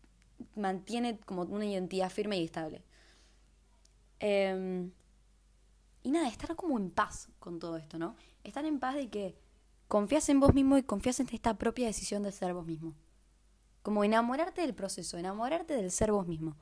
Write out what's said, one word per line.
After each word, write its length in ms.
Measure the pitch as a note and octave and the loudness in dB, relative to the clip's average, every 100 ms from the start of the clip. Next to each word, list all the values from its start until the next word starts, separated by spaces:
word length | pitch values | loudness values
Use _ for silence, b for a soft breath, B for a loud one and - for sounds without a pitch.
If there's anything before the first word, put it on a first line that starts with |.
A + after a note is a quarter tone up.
| _ _ _ - - G#3+ | _ _ _ -20 -12 -4
mantiene 640 | G3 F#3+ F#3+ A#3+ A#3+ G#3 | -2 -2 -4 -4 -2 -4
como 240 | - F#3 | -6 -6
una 220 | F3 G#3 G#3 | -4 -2 -2
identidad 440 | G3 F3+ F#3 F#3 | -2 -2 -2 -2
firme 280 | G#3+ G#3 F#3+ | -2 -2 -2
y 80 | E3 | -2
estable. 380 | E3+ D#3 - - b b b b b b _ _ _ _ _ _ - | -4 -8 -10 -18 b b b b b b _ _ _ _ _ _ -4
Em, 720 | G#3 G3+ F#3+ F#3+ F#3 F#3 F3+ - _ _ _ _ _ _ _ _ _ - | 0 2 2 0 -2 -4 -6 -12 _ _ _ _ _ _ _ _ _ -10
y 80 | B3 | -2
nada, 160 | E4 C4 | 0 0
estar 280 | - - E4 | -4 -8 -6
como 220 | F4 B3 | -2 -2
en 140 | F#3 | 0
paz 380 | G#3+ G#3 - - - | 0 -2 -4 -16 -16
con 200 | F3+ E3+ | -12 -10
todo 180 | E3+ D#3+ | -8 -8
esto, 200 | D#3 E3 | -8 -6
¿no? 180 | E3+ - B B | -6 -8 B B
Estar 220 | G#3+ C4+ D#4 | -12 -6 -4
en 140 | C#4+ | -2
paz 160 | B3+ C#4+ | -2 -2
de 140 | A#3+ | -4
que 260 | G#3 F#3+ - _ _ _ _ - | -4 -6 -8 _ _ _ _ 0
confías 420 | G#3 G3+ D4 - | 2 4 4 6
en 100 | C#4 | 8
vos 140 | C#4 | 8
mismo 240 | C4+ C4+ C#4 | 8 8 6
y 60 | |
confías 360 | B3+ G3+ B3 B3+ | 4 0 0 -2
en 80 | B3 | -2
esta 260 | A3+ A#3 G#3 | -2 -2 0
propia 300 | A3+ B3 A#3 | 0 0 -2
decisión 360 | G3+ - G3+ | -2 -2 -2
de 80 | G3+ | -4
ser 220 | F#3+ F#3 | -4 -4
vos 120 | F3+ E3 | -4 -6
mismo. 300 | D#3 D#3+ - _ _ _ _ _ _ _ _ | -6 -8 -12 _ _ _ _ _ _ _ _
Como 220 | - G#3 | -2 2
enamorarte 580 | G#3 A3 A#3+ C4+ F4 F4+ | 4 4 4 0 -2 -2
del 120 | D#4 | -2
proceso, 440 | F#3+ F#3+ - E3 F3 | -2 -6 -6 -8 -6
enamorarte 580 | F#3 G#3 A#3+ E4+ E4 C#4 | -6 -4 -2 -2 -2 -2
del 160 | F#3 | 0
ser 200 | - G#3+ | 2 2
vos 160 | G#3 F3 | 2 0
mismo, 280 | D#3+ D#3+ D3+ | -4 -4 -8